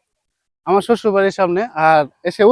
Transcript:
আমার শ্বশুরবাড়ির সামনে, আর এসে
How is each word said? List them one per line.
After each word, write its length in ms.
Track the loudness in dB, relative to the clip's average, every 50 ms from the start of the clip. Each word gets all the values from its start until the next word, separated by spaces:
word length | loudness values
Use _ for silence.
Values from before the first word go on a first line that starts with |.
| _ _ _ _ _ _ _ _ _ _ _ _ _
আমার 180 | -2 -2 -2 0 -2
শ্বশুরবাড়ির 480 | -2 -2 -2 -2 0 0 0 0 -2 -2
সামনে, 240 | -2 -2 -2 -4 -4 -6 -4 0 2
আর 160 | 2 2 2 0 -2 -8 _ -10 -8
এসে 140 | -2 2 2 2